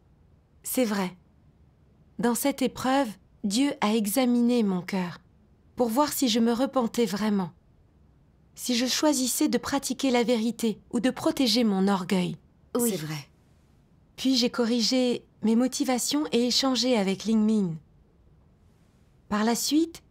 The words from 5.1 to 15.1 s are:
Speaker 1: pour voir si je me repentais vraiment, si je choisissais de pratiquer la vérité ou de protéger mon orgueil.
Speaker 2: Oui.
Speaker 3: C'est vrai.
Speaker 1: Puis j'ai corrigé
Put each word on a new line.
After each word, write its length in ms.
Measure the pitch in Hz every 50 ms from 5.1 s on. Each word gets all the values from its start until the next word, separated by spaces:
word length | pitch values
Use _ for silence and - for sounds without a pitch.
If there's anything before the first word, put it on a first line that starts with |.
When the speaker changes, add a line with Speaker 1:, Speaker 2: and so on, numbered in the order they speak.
| - - - _ _ _ _ _ _ _ _ _ _
Speaker 1:
pour 120 | - 247 233
voir 240 | 220 277 302 285
si 160 | - - 277 247
je 120 | 208 240
me 120 | 226 233
repentais 540 | 240 220 269 269 - 269 233 226 - 240 233
vraiment, 440 | 185 196 190 214 220 202 196 185 156 - _ _ _ _ _ _ _ _ _ _ _ _ _ _ _ _ _ _ _ _
si 220 | - - - 247
je 100 | 226 262
choisissais 600 | 247 - - 311 302 294 254 262 240 - - 302 294
de 100 | 226 240
pratiquer 520 | - - 285 277 - - 247 - - 269
la 120 | 247 240
vérité 580 | 233 202 247 220 220 240 226 - - 226 202 - - -
ou 100 | - 240
de 100 | 190 254
protéger 540 | 254 - - 320 311 - 269 226 202 247 240
mon 240 | 214 196 190 190 196
orgueil. 480 | 202 185 185 156 202 185 180 170 160 - _ _ _ _ _ _ -
Speaker 2:
Oui. 140 | 247 240 233
Speaker 3:
C'est 60 | 196
vrai. 320 | 160 156 151 156 147 135 - _ _ _ _ _ _ _ _ _ _ _ _ _ _ _ _ _
Speaker 1:
Puis 200 | - - 262 269
j'ai 140 | 240 233 233
corrigé 720 | - - 240 220 240 240 220 - 262 254 254 247